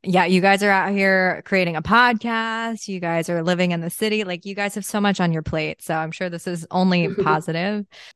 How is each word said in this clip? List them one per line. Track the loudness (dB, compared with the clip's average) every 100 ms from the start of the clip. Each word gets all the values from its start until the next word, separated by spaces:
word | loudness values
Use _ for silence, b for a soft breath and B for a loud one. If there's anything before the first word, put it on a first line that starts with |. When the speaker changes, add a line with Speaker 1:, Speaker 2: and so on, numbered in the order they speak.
Speaker 1:
Yeah, | 2 2
you | 4 4
guys | 4 4
are | 4
out | 2 2
here | 0 2 2 2 -2
creating | -2 0 0 -2
a |
podcast. | 2 4 4 2 -2 -4 -4 -4 -6 -8 -8
You | -6
guys | -2 -2 0
are | -2
living | 0 0 0
in | 0
the | -4
city. | -4 -2 -2
Like, | -4 -6
you | -8
guys | -4 -4
have | -4
so | -4 0
much | 0 2
on | 2
your | 0
plate. | -2 -4 -4 -8
So | -4
I'm | -4 -4
sure | -6 -8
this | -6 -8
is | -8 -4
only | 0 2 4 2
Speaker 2:
<laughs> | 0
Speaker 1:
positive. | 2 2 0 -2 -2 -4 -8 B B